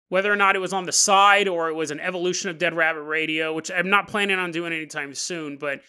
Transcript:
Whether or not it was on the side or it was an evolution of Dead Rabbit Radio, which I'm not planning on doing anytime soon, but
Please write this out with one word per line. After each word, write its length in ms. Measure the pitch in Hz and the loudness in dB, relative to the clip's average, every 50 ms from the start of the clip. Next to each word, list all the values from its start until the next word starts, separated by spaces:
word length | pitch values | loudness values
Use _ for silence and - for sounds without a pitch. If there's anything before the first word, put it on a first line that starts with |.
| _ _ | _ _
Whether 220 | 180 180 196 208 | 0 0 2 2
or 60 | 208 208 | 2 4
not 180 | 202 190 196 | 4 4 4
it 40 | 196 | 2
was 120 | 185 175 | 0 -2
on 140 | 190 190 185 | -4 -4 -4
the 80 | 165 - | -2 0
side 560 | - - - 202 196 196 202 202 202 202 190 | 0 2 4 6 6 8 8 6 6 4 2
or 180 | 180 170 165 160 | 0 0 -2 -2
it 60 | 156 | -2
was 180 | 160 160 143 | -2 -4 -4
an 80 | 147 156 | -6 -6
evolution 500 | 160 185 180 180 170 180 180 - - 202 | -6 -6 -4 -2 -2 -2 -2 -2 -4 -6
of 80 | 170 151 | -4 -2
Dead 160 | 175 170 160 | -2 -2 0
Rabbit 280 | 170 160 160 160 156 | 2 2 2 0 -2
Radio, 520 | 147 151 156 160 156 156 156 156 160 160 160 | -4 -4 -2 -2 -2 -2 -2 -2 -2 -2 -2
which 160 | 160 160 - | -4 -6 -4
I'm 200 | 185 180 175 185 | -4 -2 0 2
not 180 | 202 202 196 202 | 2 2 2 0
planning 320 | - 214 202 202 196 185 | -2 -2 0 0 0 -2
on 120 | 180 175 | -2 -4
doing 200 | 160 165 170 170 | -6 -6 -6 -6
anytime 420 | 165 160 156 147 - 156 143 143 135 | -6 -8 -8 -8 -10 -10 -10 -10 -10
soon, 440 | - - - 180 170 156 147 143 139 | -10 -8 -8 -8 -8 -8 -10 -10 -8
but 240 | 147 143 135 - - | -6 -6 -6 -8 -10